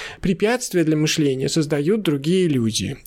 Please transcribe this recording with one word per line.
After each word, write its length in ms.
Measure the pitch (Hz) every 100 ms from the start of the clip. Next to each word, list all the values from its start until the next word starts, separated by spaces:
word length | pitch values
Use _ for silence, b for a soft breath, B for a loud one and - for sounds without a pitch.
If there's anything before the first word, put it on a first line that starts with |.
| B B
Препятствия 640 | 175 185 208 247 - 180
для 140 | 156 156
мышления 520 | 151 - 143 131 143
создают 540 | 165 143 147 147 220
другие 440 | 190 143 143 185 180
люди, 500 | 135 113 107 - 139